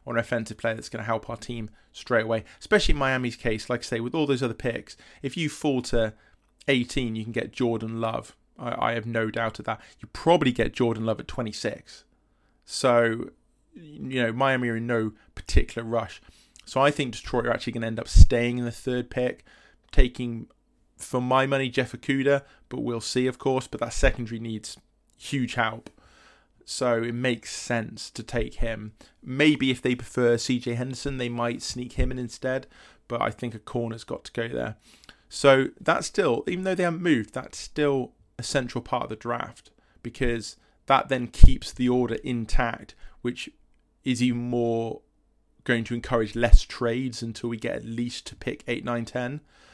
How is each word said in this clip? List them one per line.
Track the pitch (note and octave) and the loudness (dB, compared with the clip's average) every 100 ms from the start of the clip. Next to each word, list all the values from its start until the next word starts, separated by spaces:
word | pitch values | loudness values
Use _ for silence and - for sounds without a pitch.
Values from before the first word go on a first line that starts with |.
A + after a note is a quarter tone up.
or | - | -4
an | A#2 | -2
offensive | A#2 A#2+ A2+ A2 | 0 -2 -4 -4
player | A#2 | -4
that's | A2+ - | -4 -8
gonna | - | -8
help | A2 A2+ - | -4 -4 -4
our | A#2 | -10
team | - A#2+ G#2+ - _ | -10 -10 -10 -14 _
straight | - - A#2+ | -18 0 0
away." | A2 A2+ - - | 2 0 -4 -14
Especially | - - - | 2 4 6
in | D3 | 4
Miami's | C3+ C3 B2 - | 4 0 -2 -4
case, | A#2+ G#2+ - | -2 -2 -2
like | A#2+ | -6
I | |
say, | - A#2 | -4 -4
with | A#2+ | -2
all | D#3+ D3 | 0 0
those | C3 | 0
other | B2+ | -2
picks, | A2+ B2+ - - - - - | -2 -4 -6 -10 -20 -20 -12
if | C#3 E3+ | -8 -4
you | D#3 | -4
fall | - D3+ C3 | -2 0 0
to | B2 A#2+ A2 - _ _ _ _ - | 2 2 0 -2 _ _ _ _ 0
eighteen, | C3 A#2+ - A#2+ A2 | 0 0 -2 -2 -4
you | |
can | A2 | -6
get | A#2 A2+ | -6 -6
Jordan | - B2 A2+ A2 A2+ | -2 0 0 -4 -4
Love. | A2+ A#2 - - _ - | -4 -4 -8 -18 _ -12
I, | B2 - A2+ | -8 -2 0
I | |
have | A#2 A2 | -2 -4
no | A2+ A2 | -2 -2
doubt | A2+ A2+ - | -2 -4 -4
of | |
that. | - A2 - _ | -8 -8 -12 _
You | - | -18
probably | - D#3+ F3 C3 | -2 4 4 4
get | B2 A#2 | 2 0
Jordan | - A#2+ G#2+ A2+ | 0 0 0 -2
Love | G#2+ | -4
at | - | -6
twenty-six. | - A2+ - G#2+ - - - _ _ _ _ _ _ | -6 -6 -6 -6 -8 -12 -20 _ _ _ _ _ _
So, | - - C3 A#2+ A#2 A2+ - - _ _ _ | -12 0 4 4 4 0 -6 -14 _ _ _
you | D4 D#3 D3+ C3 C3 | -20 -20 -12 -6 -2
know, | A#2 | -2
Miami | A#2 C3+ C3 A#2+ | 2 2 2 0
are | A2+ | -2
in | A#2 | -2
no | A#2 G#2+ - _ | -2 -2 -6 _
particular | - - - - - A2+ | -16 2 4 4 0 -4
rush. | A2+ A2+ - - - _ - | -4 -4 -10 -20 -20 _ -20
So | - C3 | -4 2
I | C#3 | 2
think | C#3+ C3 | 2 -4
Detroit | G#2+ - B2 A#2+ | -6 -6 -2 -2
are | |
actually | A#2 - | -2 -4
gonna | A#2 A2+ | -6 -6
end | A2+ | -6
up | - | 0
staying | - - A#2+ A#2+ B2 | 6 6 6 0 -2
in | |
the | A#2+ | -6
third | - - B2 B2 | -6 -4 -4 -4
pick, | - B2 - _ - _ _ _ | -4 -4 -6 _ -20 _ _ _
taking, | - B2+ B2 A#2+ A#2 - _ _ _ _ - | 6 6 4 -8 -8 -12 _ _ _ _ -18
for | - B2+ | -6 -4
my | B2+ C3 C3+ | 2 2 2
money, | C3+ C3+ | 0 0
Jeff | B2+ B2 | -2 -4
Okudah, | - - C3+ C3+ C#3 - _ _ | -4 -4 0 2 2 0 _ _
but | C3 | -8
we'll | A#2+ A#2 | -4 -4
see, | - B2+ B2+ | -2 0 0
of | B2 | 0
course. | C3+ C3 - | 0 0 -2
But | - | -6
that | A#2 | -4
secondary | - C3 - A2+ A2+ | 2 2 2 -4 -8
needs | A2+ A2 - - _ _ _ _ | -8 -8 -10 -16 _ _ _ _
huge | - C#3+ A#2+ | -6 -4 -2
help. | - A2+ A2+ - - _ _ - _ _ _ - | 0 -2 -2 -12 -20 _ _ -20 _ _ _ -12
So | - B2 A#2 | -2 2 2
it | A#2 | 0
makes | A#2+ B2+ A#2 - | 0 0 -2 -6
sense | - - A#2+ A2 A2+ - | -10 -2 -2 -2 -8 -12
to | - | -12
take | - A#2+ A2+ - | -6 -4 -4 -2
him. | A2+ A2 G#2+ - - _ | -2 -2 -10 -16 -20 _
Maybe | C3 C3 D#3 C#3+ C3+ | -8 2 4 4 2
if | B2 | 2
they | B2+ | 0
prefer | B2 A#2+ - A#2+ A#2 | -2 -2 0 2 2
C | - B2 | 0 -2
J | A#2+ | -2
Henderson, | A#2+ B2+ B2 C#3 C3+ | -4 -6 -6 -6 -4
they | A#2+ | -4
might | A#2+ A#2+ A#2+ | -2 -4 -4
sneak | - B2+ B2 | -8 -10 -6
him | - B2+ | 0 0
in | B2+ | 0
instead. | A#2+ - C3 C3 - - - _ - | -8 -6 -4 -4 -6 -16 -20 _ -8
But | A#2+ | -2
I | G#2+ | -2
think | A2+ A#2+ | -2 -8
a | G#2+ | -8
corner's | - A#2+ A#2 A2+ | -8 -6 -4 -8
got | - B2 | -10 -10
to | - | -8
go | - A#2 | -6 -4
there. | - A2 - _ - - - _ | -4 -6 -8 _ -20 -20 -20 _
So | - C#3 C3+ C3+ - | 4 6 8 4 -2
that's | - E3 - | 0 0 0
still, | - E3+ A#2 - | 0 2 0 -2
even | F3+ | -4
though | F#3 | -2
they | F3+ | 0
haven't | F3 E3 | -2 0
moved, | F3 C3 G#2 | 0 0 0
that's | C3 - - | -8 -10 -12
still | - - D3 C3+ A#2+ _ _ - | -8 -2 0 0 -2 _ _ -12
a | |
central | B2 C#3+ B2 B2 | -4 -2 -2 -6
part | - B2 | -4 -4
of | A#2 | -4
the | A2 | -6
draft, | A#2+ A#2+ - - - _ _ _ | -6 -6 -6 -14 -20 _ _ _
because | - - B2 A#2 - - _ _ - | -14 -2 -2 -2 -6 -14 _ _ 2
that | C#3 - | 2 2
then | C3 A#2+ | -2 -4
keeps | - - - - | 12 12 12 2
the | - B2 | 0 2
order | B2+ B2 - | 2 2 -2
intact, | C3 A#2+ A2 - A#2+ - - - - - | -4 -4 2 2 2 -2 -12 -18 -20 -8
which | A#2+ B2 - - _ _ _ _ | -6 -6 -10 -16 _ _ _ _
is | C3+ A#2+ | -2 2
even | B2 A#2+ A#2+ | 2 2 0
more | B2 A#2 A2+ A2+ - - _ _ _ _ _ | 0 2 0 -2 -8 -14 _ _ _ _ _
going | - A#2 | 0 0
to | A2+ | 0
encourage | A#2+ - A#2+ G#2+ | -6 0 0 0
less | A#2 A#2 - | 0 6 6
trades | - - A#2 A#2+ C3 A2 | 6 -4 -4 -2 -6 -8
until | A#2 A2 A#2+ | -10 -8 -8
we | A2+ | -6
get | A#2 B2 | -6 -8
at | |
least | A#2 A2+ A#2+ - - | -8 -6 -6 -8 -14
to | - | -12
pick | - - - | -10 -10 -8
eight, | A#2+ | -8
nine, | B2+ A#2+ | -4 -6
ten. | A2+ B2 B2 D3+ - _ - | -6 -6 -6 -8 -14 _ -20